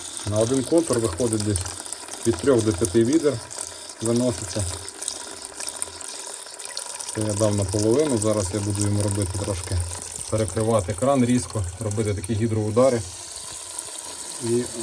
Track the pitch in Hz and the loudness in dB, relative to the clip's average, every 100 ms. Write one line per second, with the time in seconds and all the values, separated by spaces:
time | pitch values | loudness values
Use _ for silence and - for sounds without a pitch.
0 | - - 101 104 113 135 127 165 160 117 | -10 -8 0 2 4 2 4 4 4 2
1 | 113 - 123 110 104 101 - - - - | 2 2 2 2 2 0 -2 -10 -10 -12
2 | - - 117 107 139 120 107 104 113 117 | -12 -2 0 2 4 6 4 2 2 4
3 | 113 160 147 113 - - - - - - | 6 4 4 0 -6 -10 -10 -12 -14 -4
4 | 113 120 123 - 101 113 90 - - - | 0 2 2 0 -4 -4 -4 -6 -10 -8
5 | - - - - - - - - - - | -6 -6 -10 -12 -12 -10 -10 -6 -8 -8
6 | - - - - - - - - - - | -12 -10 -10 -12 -12 -12 -12 -10 -10 -10
7 | - 110 107 101 110 101 92 107 110 127 | -6 -4 -2 2 2 2 0 2 4 4
8 | 156 117 107 107 92 107 104 101 101 101 | 4 2 2 2 0 0 0 0 2 2
9 | 101 101 104 98 104 95 - 92 85 - | 2 0 -2 -2 -4 -4 -2 -2 -2 -6
10 | - - - 107 104 113 110 113 92 - | -10 -10 -2 0 0 0 2 2 2 0
11 | 131 139 120 123 - 110 90 - 104 104 | 4 4 4 4 0 -4 -4 -4 -2 0
12 | 107 101 92 104 113 110 107 107 131 120 | 0 -2 -2 0 2 2 2 6 6 4
13 | 95 - - - - - - - - - | -2 -10 -12 -12 -12 -12 -10 -10 -10 -12
14 | - - - - 117 120 120 120 | -12 -12 -10 -6 0 2 0 -4